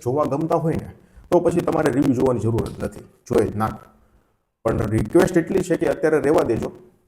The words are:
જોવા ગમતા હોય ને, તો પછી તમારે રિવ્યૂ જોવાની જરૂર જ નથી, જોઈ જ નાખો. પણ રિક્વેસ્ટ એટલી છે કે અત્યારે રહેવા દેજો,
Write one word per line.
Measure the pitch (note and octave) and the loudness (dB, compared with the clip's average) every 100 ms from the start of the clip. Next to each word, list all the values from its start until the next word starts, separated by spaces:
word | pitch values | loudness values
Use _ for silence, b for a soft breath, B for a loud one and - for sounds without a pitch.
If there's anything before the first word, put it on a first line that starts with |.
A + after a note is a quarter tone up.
જોવા | A#2+ C#3 | -4 -2
ગમતા | D3+ C#3+ E3 | 0 -2 0
હોય | E3+ D#3+ | 0 0
ને, | - - - b b b | -4 -6 -16 b b b
તો | F3 | 2
પછી | F3 F3 | 2 0
તમારે | - E3 C#3+ | 0 0 0
રિવ્યૂ | C3 C#3 | 2 2
જોવાની | B2 B2+ A#2 | 2 0 0
જરૂર | A2 A2 - | 0 -2 -4
જ | - | -8
નથી, | A#2 - | -10 -10
જોઈ | - _ - - G#2 | -20 _ -2 0 0
જ | |
નાખો. | G#2 A2 - - _ _ _ _ _ _ _ | -2 -4 -6 -18 _ _ _ _ _ _ _
પણ | A2+ - | -4 -2
રિક્વેસ્ટ | G#2 A2 - F3 F#3 F3 | -2 -2 2 4 4 2
એટલી | E3 F#3+ | 0 -2
છે | E3+ | -2
કે | E3 | -2
અત્યારે | - - D#3 D3+ | -2 0 0 2
રહેવા | C#3 E3+ | 2 2
દેજો, | A#2 A2 D3 - - _ | 2 -2 -4 -10 -20 _